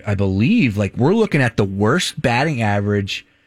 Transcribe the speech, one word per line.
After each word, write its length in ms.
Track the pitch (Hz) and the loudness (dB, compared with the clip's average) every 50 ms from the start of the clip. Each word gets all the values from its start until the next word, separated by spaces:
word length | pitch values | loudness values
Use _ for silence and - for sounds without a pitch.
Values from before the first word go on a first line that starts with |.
| - | -4
I 80 | 107 104 | -4 -2
believe, 640 | 95 101 98 95 98 110 151 226 247 165 123 95 | 0 0 0 2 2 2 2 2 2 2 2 0
like, 180 | 101 101 95 - | 0 -2 -2 -2
we're 200 | - 117 147 202 | 0 0 2 2
looking 260 | 233 220 - - 151 | 2 0 0 0 0
at 160 | 131 117 - | 0 0 0
the 80 | - 107 | -2 -2
worst 560 | 98 95 98 104 107 139 185 - - - - | -2 0 0 0 2 2 0 -2 -4 -4 -4
batting 400 | - 127 117 123 143 165 151 120 | -2 0 0 0 0 -2 -2 -2
average 640 | 113 104 101 104 101 104 104 101 101 98 - - - _ _ _ _ | 0 0 0 0 0 0 0 -2 -2 -4 -6 -10 -12 _ _ _ _